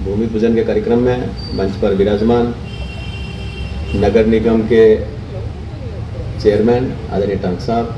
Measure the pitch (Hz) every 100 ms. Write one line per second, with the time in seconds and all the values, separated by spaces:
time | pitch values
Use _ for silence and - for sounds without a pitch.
0 | 98 101 113 110 117 113 107 104 107 120
1 | 123 123 - - - - 98 98 107 98
2 | 101 104 110 120 120 117 - - - -
3 | - - - - - - - - - 107
4 | 101 110 110 110 110 113 110 113 110 107
5 | - - - - - - - - - -
6 | - - - - 107 104 107 123 131 -
7 | - 95 101 95 92 90 - 117 117